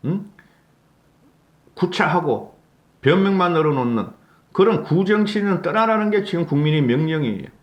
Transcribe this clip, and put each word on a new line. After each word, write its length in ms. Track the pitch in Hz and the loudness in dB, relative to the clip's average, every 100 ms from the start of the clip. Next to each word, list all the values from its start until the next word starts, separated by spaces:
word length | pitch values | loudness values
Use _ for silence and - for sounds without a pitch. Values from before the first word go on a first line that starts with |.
응? 260 | 131 190 196 - _ _ _ _ _ _ _ _ _ _ _ _ _ | -4 -6 -6 -20 _ _ _ _ _ _ _ _ _ _ _ _ _
구차하고 800 | - 180 - 160 175 156 107 - - _ _ _ _ | -4 -4 0 0 0 0 -4 -6 -20 _ _ _ _
변명만 520 | 135 180 196 196 175 | 2 4 2 2 2
늘어놓는 560 | 170 151 139 120 113 - - _ _ _ | 2 0 0 0 -2 -4 -10 _ _ _
그런 300 | - 202 196 | 2 2 2
구정치는 800 | - 156 190 214 208 214 202 185 | 0 0 2 2 0 0 -2 -2
떠나라는 480 | 170 214 226 220 208 | -2 0 0 0 0
게 140 | 208 | -2
지금 220 | 202 170 160 | -2 -4 -2
국민의 360 | 147 151 156 | 0 2 2
명령이에요. 680 | 131 123 160 160 135 98 - - | 2 0 0 -2 -4 -6 -10 -18